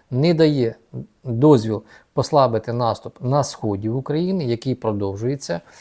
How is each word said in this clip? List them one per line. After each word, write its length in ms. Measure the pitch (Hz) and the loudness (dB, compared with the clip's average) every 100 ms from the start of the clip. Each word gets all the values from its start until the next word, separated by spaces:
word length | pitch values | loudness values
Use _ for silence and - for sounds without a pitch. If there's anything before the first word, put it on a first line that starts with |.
| - | -6
не 220 | 127 165 | 0 2
дає 420 | 160 160 143 113 - _ 127 - _ | 4 4 4 -2 -4 _ -14 -14 _
дозвіл 600 | 131 117 151 135 110 104 - - _ | -6 2 6 6 4 -4 -6 -20 _
послабити 600 | - - 147 127 113 - | -4 0 4 4 2 -2
наступ 440 | 117 117 101 107 - | -2 -2 -2 -8 -8
на 220 | 127 143 | -2 0
сході 460 | 135 - 110 98 110 | -2 -4 -4 -4 -4
України, 560 | 127 135 151 180 190 127 | -4 -4 -4 -2 -2 -2
який 300 | 117 135 123 | -4 -4 -4
продовжується, 840 | 113 104 98 98 120 139 - 170 - - | -2 -2 -4 -4 -4 -4 -6 -8 -10 -20